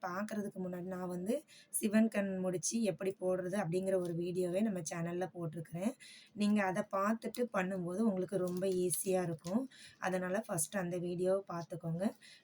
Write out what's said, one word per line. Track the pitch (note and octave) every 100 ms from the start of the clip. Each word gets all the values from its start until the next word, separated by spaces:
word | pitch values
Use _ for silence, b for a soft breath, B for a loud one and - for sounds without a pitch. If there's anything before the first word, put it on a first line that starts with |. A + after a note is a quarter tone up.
பார்க்கறதுக்கு | F#3 F3+ G#3+ G#3+ G3+ F#3+
முன்னாடி | F#3 F3+ F3+
நான் | F#3 F3+
வந்து | F3+ F#3 C#4+ - B B
சிவன் | - G#3 G#3+ A3+
கண் | G#3+ G3 F#3+
முடிச்சு | F#3 F3+ - A#3
எப்படி | G#3+ E3+ F#3+
போடுறது | - F#3 F3+ F3+ G3+
அப்படிங்கிற | E3+ F#3 F#3+ F#3+
ஒரு | F3
வீடியோவே | E3+ F3 F3+ F3+ E3+
நம்ம | A3+ F#3
சேனல்ல | D3+ F3 E3+ F3 F#3
போட்டிருக்கிறேன். | F3 E3 D#3+ D3+ E3 G3+ - B B B
நீங்க | - G#3 G#3
அதை | F#3+ F#3 G#3
பார்த்துட்டு | F#3+ G3+ A3+ A#3 - A#3+
பண்ணும்போது | G3+ F#3 F#3+ F3 F#3
உங்களுக்கு | A3+ F#3 F3+ F#3
ரொம்ப | F3+ F3+ F#3+ F#3
ஈஸியா | F3+ F3 G3 F#3
இருக்கும். | E3+ E3 E3+ G#3 C4+ B B B
அதனால | F#3 F#3 F3+ F#3+
ஃபர்ஸ்ட் | - G3+ - G3+
அந்த | F3 F3
வீடியோவை | F3 F3 F#3 G3 -
பார்த்துக்கோங்க. | E3+ E3 E3 E3 E3 G#3 - B B